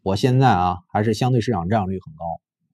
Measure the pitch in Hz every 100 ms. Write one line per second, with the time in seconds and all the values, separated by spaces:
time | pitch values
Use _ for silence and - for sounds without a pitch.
0 | - 98 131 127 131 95 90 90 - 104
1 | 107 107 127 123 107 101 85 113 95 95
2 | - - 85 78 _ _ _